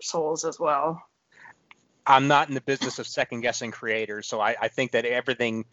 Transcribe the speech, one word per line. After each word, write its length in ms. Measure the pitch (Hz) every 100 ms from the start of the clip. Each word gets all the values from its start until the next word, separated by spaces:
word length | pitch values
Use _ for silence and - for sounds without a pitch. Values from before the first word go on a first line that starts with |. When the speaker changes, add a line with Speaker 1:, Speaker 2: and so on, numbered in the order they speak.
Speaker 1:
souls 420 | - 175 156 160
as 140 | 160 143
well. 420 | 151 143 151 165 - _ _ _ - - _ - _ _ -
Speaker 2:
I'm 200 | 135 139
not 200 | 143 151
in 60 |
the 60 | 135
business 380 | 131 135 127 127
of 80 | 117
second 340 | - 131 120
guessing 280 | 120 113 117
creators, 560 | - 117 110 107 104 -
so 140 | 113
I, 140 | 104 117
I 80 | 110
think 240 | - 127
that 120 | 117 117
everything 580 | 123 123 123 120 113 110